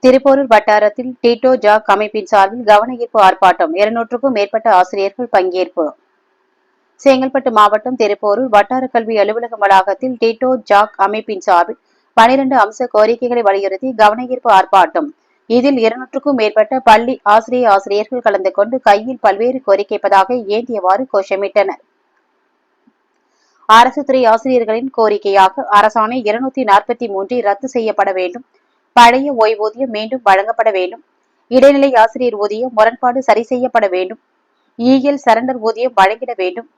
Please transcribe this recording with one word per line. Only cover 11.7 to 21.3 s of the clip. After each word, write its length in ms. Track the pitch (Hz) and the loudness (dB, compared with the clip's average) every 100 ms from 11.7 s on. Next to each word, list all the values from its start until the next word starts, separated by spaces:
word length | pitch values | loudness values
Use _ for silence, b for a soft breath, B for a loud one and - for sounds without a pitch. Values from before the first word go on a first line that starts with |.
| 220 _ _ _ - | -6 _ _ _ 2
பனிரெண்டு 360 | 226 269 269 262 | 4 4 0 0
அம்ச 240 | 208 220 247 214 | 0 -2 -4 2
கோரிக்கைகளை 480 | 214 233 247 240 214 | 2 0 -2 -2 0
வலியுறுத்தி 420 | 196 196 190 262 226 | 0 -4 -6 -8 2
கவன 240 | 214 220 247 | 2 2 -8
ஈர்ப்பு 160 | 254 240 196 | -6 2 2
ஆர்ப்பாட்டம். 500 | 190 196 170 170 147 - _ _ _ 233 | 4 2 2 0 -6 -10 _ _ _ 0
இதில் 220 | 262 269 220 | 2 0 -2
இருநூற்றுக்கும் 520 | 240 254 269 294 269 | -2 -10 -8 -4 -2
மேற்பட்ட 340 | 214 208 214 262 262 | 0 0 -2 0 2
பள்ளி 260 | 220 240 262 - | 2 2 -6 2
ஆசிரிய, 300 | 214 226 247 240 196 | 0 2 -2 2 0
ஆசிரியர்கள் 500 | 190 202 214 247 233 | 0 -4 -4 -4 -2
கலந்து 260 | 196 190 185 | -2 -4 -2
கொண்டு 180 | 208 254 233 | -2 0 2
கையில் 340 | 202 226 254 220 | 2 0 -4 -2
பல்வேறு 340 | 196 233 254 233 | 0 -2 -4 0
கோரிக்கை 280 | 196 202 208 | 0 0 -6
இருப்பதாக 420 | 196 196 190 247 202 208 | 0 0 0 -4 -4 -6
ஏந்தியவாறு 500 | 240 220 185 196 262 | -4 -6 -2 -2 -2
கோஷமிட்டனர். 680 | 202 190 | -4 -4